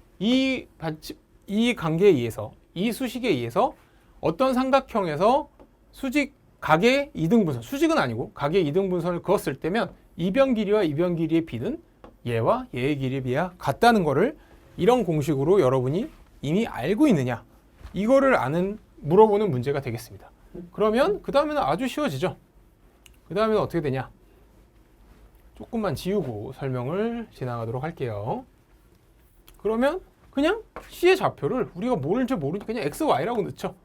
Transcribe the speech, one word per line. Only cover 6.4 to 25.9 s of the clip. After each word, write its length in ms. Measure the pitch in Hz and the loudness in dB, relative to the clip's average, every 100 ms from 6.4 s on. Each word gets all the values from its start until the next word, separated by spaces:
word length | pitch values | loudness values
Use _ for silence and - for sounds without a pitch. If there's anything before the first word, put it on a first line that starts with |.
| _ _ | _ _
각의 500 | - 156 233 277 285 | 0 4 4 2 -2
이등분선, 480 | - 160 233 170 120 | -4 2 2 2 -2
수직은 380 | - 277 320 311 | -6 -2 0 2
아니고 340 | 131 113 - | 0 -2 -8
각의 300 | - 143 190 147 | -6 0 0 2
이등분선을 540 | 170 196 180 170 175 | 0 0 -2 -2 -4
그었을 360 | - 196 - 139 | 0 0 0 -4
때면 340 | 156 220 170 - _ - | -4 -2 -4 -8 _ -6
이변 380 | 180 254 269 | -2 2 2
길이와 300 | 220 196 214 | 2 2 2
이변 320 | 165 143 180 165 | 2 0 0 0
길이의 280 | 156 160 | 0 0
B는 380 | 160 117 180 320 - _ - - | 0 -4 -6 -8 -12 _ -20 -12
얘와 440 | 120 113 131 240 247 | -4 0 0 0 -4
얘의 260 | 127 135 139 | -4 -2 -2
길이의 260 | 131 135 | -2 -4
B와 280 | 127 131 180 - | -2 -2 -2 -4
같다는 460 | - - 233 220 | -6 2 4 4
거를 340 | 156 135 240 - - - - - | 2 2 0 -2 -16 -20 -16 -2
이런 280 | 185 247 | 2 2
공식으로 560 | 175 156 165 135 147 202 | 2 0 0 0 4 4
여러분이 480 | 127 131 127 170 311 - - - | 4 2 0 -2 -4 -10 -20 -10
이미 260 | 135 185 233 | -2 0 -2
알고 400 | - 135 220 302 | -4 -2 2 4
있느냐? 360 | 165 123 117 - - _ - - | 4 0 -4 -10 -20 _ -20 -10
이거를 440 | 175 214 269 269 214 | -4 2 4 4 2
아는, 420 | 123 165 190 214 _ - | 2 0 -2 -6 _ -12
물어보는 520 | 147 185 220 202 208 | 2 6 6 6 0
문제가 300 | 123 127 143 | 0 -2 -4
되겠습니다. 500 | 131 113 - 98 - - - 180 180 | -4 -8 -10 -20 -20 -20 -20 -18 -12
그러면 500 | - 214 226 320 403 | -2 0 2 2 0
그 100 | - | 0
다음에는 280 | 269 302 294 | 0 0 0
아주 280 | 135 170 254 | -2 -2 -2
쉬워지죠. 480 | - 285 135 175 - _ _ _ _ _ _ - _ - | -2 -4 -2 -4 -6 _ _ _ _ _ _ -20 _ -8
그 80 | |
다음에는 260 | 175 220 214 | -2 0 0
어떻게 200 | 139 170 | 0 -2
되냐? 280 | 147 131 - - _ _ - _ _ _ _ _ - - - - - - | -2 -4 -6 -14 _ _ -20 _ _ _ _ _ -20 -20 -20 -20 -20 -18
조금만 400 | - 226 196 | -10 -4 -4